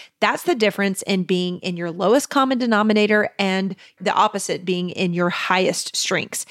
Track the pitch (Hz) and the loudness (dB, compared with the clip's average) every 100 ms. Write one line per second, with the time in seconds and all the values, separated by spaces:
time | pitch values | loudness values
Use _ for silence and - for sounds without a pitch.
0 | - _ 208 - - 277 208 196 196 190 | -20 _ 0 0 -2 2 2 2 -2 -2
1 | - 196 175 180 180 180 190 175 175 170 | -2 -2 0 0 0 -4 -6 -6 -6 0
2 | 196 262 - 285 262 254 247 214 214 214 | 2 2 2 0 2 2 2 2 4 4
3 | 208 214 208 - 196 190 190 190 - _ | 4 4 2 -2 -2 0 -2 -6 -16 _
4 | 185 - 214 202 - 160 185 180 180 - | -2 2 2 0 -4 -4 -2 -2 -4 -2
5 | 185 175 175 - - 190 190 175 - - | -2 0 0 -2 0 2 2 0 -6 -6
6 | - 175 - - - | -2 -2 -4 -10 -10